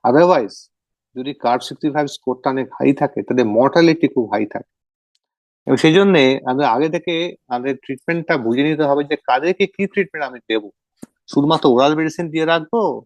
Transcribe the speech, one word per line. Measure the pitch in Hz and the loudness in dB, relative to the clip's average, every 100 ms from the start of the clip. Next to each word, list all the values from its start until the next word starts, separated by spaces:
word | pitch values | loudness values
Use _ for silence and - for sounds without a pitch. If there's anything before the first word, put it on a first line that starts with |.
| 131 | 4
Otherwise, | 139 175 180 104 - - _ _ _ _ 127 | 4 4 4 0 -10 -20 _ _ _ _ -10
যদি | 131 139 | -10 -6
কার্ভ | 123 123 - | -2 -2 -4
সিক্সটি | 135 156 143 | -6 -4 -2
ফাইভ | 143 - | -4 -6
স্কোরটা | - 123 139 | -8 -4 -4
অনেক | 131 127 - | -4 -6 -2
হাই | 135 135 | 0 0
থাকে, | 143 - - | -2 -4 -2
তাদের | 127 113 110 | 0 2 2
মর্টালিটি | 135 170 165 160 123 135 | 2 4 4 2 0 0
খুব | 110 | -2
হাই | 104 107 | -4 -4
থাকে। | - - _ _ _ _ _ _ _ _ _ - | -8 -14 _ _ _ _ _ _ _ _ _ -2
এবং | 135 | 2
সেই | 160 165 | 4 4
জন্যে | 202 175 131 135 120 | 4 4 4 2 -2
আমাদের | 131 139 117 | 0 0 0
আগে | 156 165 | 0 -4
থেকে | 175 165 175 - _ | -4 -6 -6 -10 _
আমাদের | 123 131 135 | -6 -6 -8
ট্রিটমেন্টটা | - 131 - 170 156 156 113 | -10 -10 -6 -6 -2 -2 0
বুঝে | 120 147 | 0 0
নিতে | 151 147 | 0 0
হবে | 139 143 | 0 -2
যে | 147 - | -6 -2
কাদেরকে | 127 160 185 196 | -2 -2 -2 -4
কি | - 196 | -4 -4
ট্রিটমেন্ট | - 180 156 139 | -4 -6 -8 -10
আমি | 123 _ | -10 _
দেবো। | 110 104 _ _ _ - _ _ | -4 -4 _ _ _ -20 _ _
শুধুমাত্র | 143 147 160 147 | -2 2 2 4
ওরাল | 120 139 156 | 4 2 0
মেডিসিন | 160 156 170 | -4 -6 -6
দিয়ে | 156 160 | -4 0
রাখবো | 165 156 233 190 120 | -2 -2 -2 -2 -4